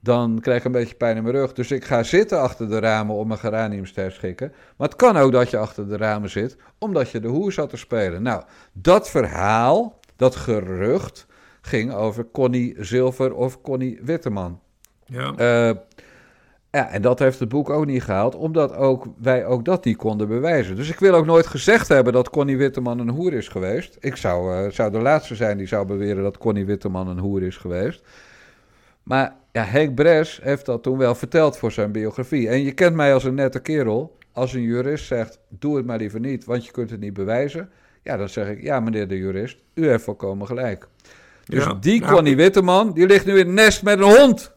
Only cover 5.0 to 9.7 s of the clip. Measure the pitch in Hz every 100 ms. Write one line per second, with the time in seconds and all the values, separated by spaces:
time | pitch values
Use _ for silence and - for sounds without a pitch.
5 | 247 185 135 123 123 110 107 - 101 104
6 | 107 107 101 - 113 - _ _ 220 175
7 | 123 - 113 139 202 185 143 127 - 117
8 | 98 87 123 104 - - _ - 92 196
9 | - 151 101 78 98 110 120